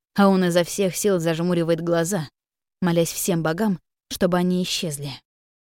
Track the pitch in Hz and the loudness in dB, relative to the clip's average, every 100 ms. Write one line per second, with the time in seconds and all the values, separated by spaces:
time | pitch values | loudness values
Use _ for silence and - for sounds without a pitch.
0 | _ - 196 190 180 170 170 - 190 - | _ 4 4 6 4 2 0 -2 -2 0
1 | 208 185 165 160 175 175 165 165 170 170 | 0 0 0 -2 0 0 0 0 0 0
2 | 165 196 143 _ _ _ _ - 175 170 | 0 -2 -6 _ _ _ _ -4 0 2
3 | 165 - - 170 160 165 220 180 _ _ | 0 -2 -2 0 0 0 -2 -2 _ _
4 | - - 180 180 180 180 180 - 170 143 | -12 -2 0 2 0 0 -2 -4 -6 -8
5 | 143 131 _ _ _ _ _ | -10 -12 _ _ _ _ _